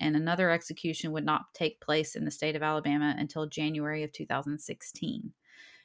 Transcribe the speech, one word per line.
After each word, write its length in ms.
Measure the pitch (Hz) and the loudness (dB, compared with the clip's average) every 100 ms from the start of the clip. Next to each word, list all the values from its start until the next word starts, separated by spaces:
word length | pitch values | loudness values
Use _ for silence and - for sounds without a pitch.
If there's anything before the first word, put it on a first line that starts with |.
and 140 | 156 | 4
another 360 | 151 165 175 180 | 4 4 4 4
execution 640 | 170 - 160 165 160 160 | 4 0 -4 -4 -2 -2
would 120 | 156 | 0
not 300 | 151 151 - | 2 0 0
take 260 | - 160 - | -2 -2 0
place 340 | - 156 151 | 0 2 0
in 120 | - 151 | -2 -4
the 40 | |
state 260 | - 156 151 | -2 -2 0
of 60 | |
Alabama 520 | 156 156 147 147 147 - | 0 0 2 2 2 0
until 300 | 147 160 151 | -2 -4 -4
January 560 | 156 151 156 147 156 | -2 -2 -2 -2 -2
of 100 | 151 | -4
two 140 | - 147 | -6 -4
thousand 320 | 135 143 151 | -4 -2 -6
sixteen. 720 | - - - - - - - - _ - - - | -8 -12 -12 -8 -6 -6 -10 -14 _ -20 -20 -20